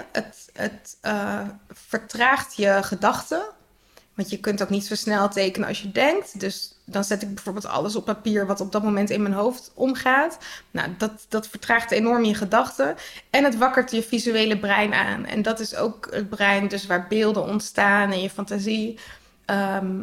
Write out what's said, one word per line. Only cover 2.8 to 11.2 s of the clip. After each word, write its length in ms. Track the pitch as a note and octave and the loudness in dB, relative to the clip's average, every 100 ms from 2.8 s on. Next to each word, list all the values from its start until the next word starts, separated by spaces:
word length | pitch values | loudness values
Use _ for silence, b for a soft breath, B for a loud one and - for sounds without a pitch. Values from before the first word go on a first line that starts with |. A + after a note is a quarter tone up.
gedachten. 600 | G3 G3 G#3 G#3+ - D#4+ G#4+ - _ b b b b | 2 0 0 0 -2 -4 -4 -12 _ b b b b
Want 160 | - G3 | -8 -6
je 80 | F#3+ | -4
kunt 220 | - F#3+ | -4 -2
ook 80 | F#3+ | 0
niet 160 | G3+ G3+ | -2 -2
zo 80 | |
snel 340 | G#3 - G#3 G3+ | -4 0 2 2
tekenen 400 | G3+ F#3+ F#3+ G3+ | 2 0 0 -4
als 140 | G3 | -6
je 100 | G3+ | -4
denkt. 480 | A3+ C4+ F#4+ - G3 | 2 2 2 -2 -6
Dus 340 | G3 - - - | -8 -6 -10 -14
dan 200 | - G3+ | -6 -4
zet 180 | G3+ G#3 | -2 -2
ik 120 | G3+ | -4
bijvoorbeeld 320 | G3+ - G3 - | -8 -8 -8 -4
alles 300 | B2+ F3 G#3+ | -4 -2 -2
op 80 | |
papier 420 | - G#3 A3+ G#3 F#3+ | -4 -2 0 0 0
wat 140 | G3 | -2
op 120 | G3 | -2
dat 100 | G#3+ | 0
moment 280 | G#3+ G3+ G3+ | 2 2 2
in 120 | G#3 | 2
mijn 120 | G3+ | 0
hoofd 360 | G3 G#3+ B3+ - | 2 0 -2 -8
omgaat. 640 | - C4 B3+ C4 C4 D#4+ E4 B B - | -2 0 2 4 4 4 -2 B B -8
Nou, 180 | - D#3+ F3+ | -6 -4 -2
dat, 280 | G#3+ G#3+ | -4 -4